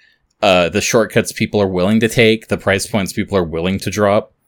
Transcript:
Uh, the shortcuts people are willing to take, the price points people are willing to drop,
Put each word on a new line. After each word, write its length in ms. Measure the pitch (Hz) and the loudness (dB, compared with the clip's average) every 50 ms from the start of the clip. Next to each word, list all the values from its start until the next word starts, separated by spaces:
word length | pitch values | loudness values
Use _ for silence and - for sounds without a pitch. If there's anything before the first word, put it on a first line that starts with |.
| _ _ _ _ _ _ _ - - | _ _ _ _ _ _ _ -2 2
Uh, 260 | 104 92 90 87 85 | 4 4 4 4 2
the 100 | 82 104 | 0 -2
shortcuts 520 | - - - 120 110 98 - 117 107 - | -2 0 2 0 0 2 0 -2 -2 -2
people 280 | - - 113 - - 107 | -4 -6 -6 -2 -2 -2
are 80 | 101 95 | -2 0
willing 320 | 95 90 90 98 110 113 | 0 0 0 2 2 2
to 80 | 113 110 | 0 0
take, 400 | - - 117 110 110 110 - - | 2 4 4 4 4 2 -2 -4
the 100 | 107 90 | -6 -4
price 280 | - 104 98 98 - - | -2 0 -2 -2 -2 -2
points 260 | - 107 95 90 - | -4 -4 -4 -4 -6
people 220 | - 101 - 101 98 | -6 -6 -2 -2 -2
are 60 | 90 | -2
willing 360 | 80 78 82 82 92 95 95 | -2 -4 -4 -4 -4 -4 -4
to 100 | - 107 | -4 -6
drop, 400 | 92 107 104 101 101 107 - - _ _ _ | -4 0 0 2 2 0 -2 -4 _ _ _